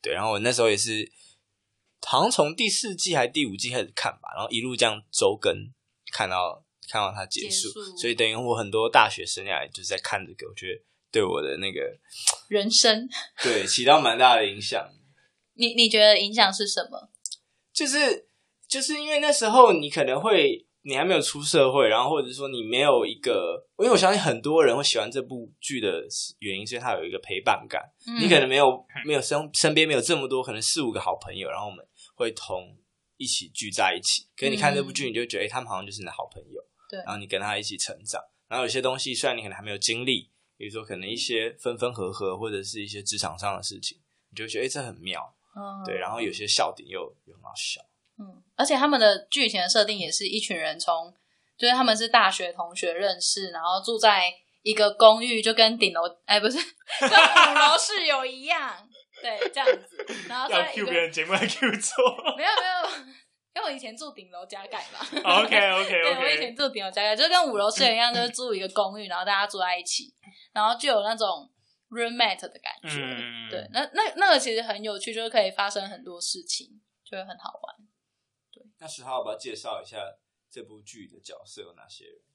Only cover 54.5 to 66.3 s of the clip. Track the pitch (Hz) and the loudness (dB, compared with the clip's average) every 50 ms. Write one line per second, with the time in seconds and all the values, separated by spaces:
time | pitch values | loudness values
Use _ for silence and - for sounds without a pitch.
54.5 | _ _ _ 208 214 214 208 208 208 - 226 220 220 226 233 247 233 220 214 226 | _ _ _ -2 2 4 4 2 6 10 10 10 10 8 2 0 0 0 2 2
55.5 | 220 226 220 220 233 226 208 190 175 170 170 175 - _ _ - 208 208 202 240 | 4 6 4 4 6 2 0 0 0 -2 -4 -4 -6 _ _ 2 2 2 2 0
56.5 | 254 320 339 - - _ _ - - - 269 262 - - 330 320 - 349 339 294 | -2 -2 -6 -6 -10 _ _ -10 -4 -2 0 6 8 8 8 8 8 6 6 6
57.5 | 285 302 285 294 320 339 - - 427 392 339 311 285 262 262 262 262 262 269 302 | 6 6 6 6 6 4 2 0 -2 -2 0 0 0 0 -2 -4 -8 -10 -4 -4
58.5 | 339 320 285 247 196 170 208 233 _ - _ _ _ - - 494 659 - - 392 | -4 -2 -4 -8 -10 -12 -18 _ _ -20 _ _ _ -10 -8 -8 -6 -4 -4 -4
59.5 | - 277 262 359 480 - - - - - 415 427 - - - - 240 254 262 254 | -2 0 2 2 0 0 -4 -20 -18 -16 -12 -12 -12 -12 -10 -10 -6 -6 -4 0
60.5 | 208 180 - 311 - 220 202 175 175 170 170 165 151 160 156 170 190 180 233 214 | 0 0 0 0 -2 -4 -4 0 0 0 0 0 -2 -4 -2 0 2 0 2 0
61.5 | - - 269 240 214 208 - - - 659 254 247 - - - 311 - 247 302 392 | 0 0 0 0 0 -2 -6 -4 2 4 4 4 2 0 -4 -4 -4 0 -2 0
62.5 | 440 494 359 370 370 359 330 381 381 294 262 262 269 - _ _ _ _ _ _ | 0 0 0 0 -2 -2 -4 -4 -8 -10 -14 -18 -20 -20 _ _ _ _ _ _
63.5 | _ 349 - 330 277 262 254 220 220 233 302 294 285 - 190 180 180 175 185 185 | _ -6 -6 -6 -6 -8 -12 -14 -14 -14 -16 -16 -16 -18 -20 _ -18 -18 -16 -14
64.5 | 202 196 196 - - 196 - - - - 185 - - - - 190 175 202 220 220 | -16 -16 -14 -12 -12 -12 -12 -12 -12 -12 -12 -8 -8 -4 2 4 4 4 4 6
65.5 | 220 208 196 196 185 190 196 190 196 170 165 170 175 - 170 294 | 4 6 6 6 4 2 2 2 0 2 2 2 2 2 2 0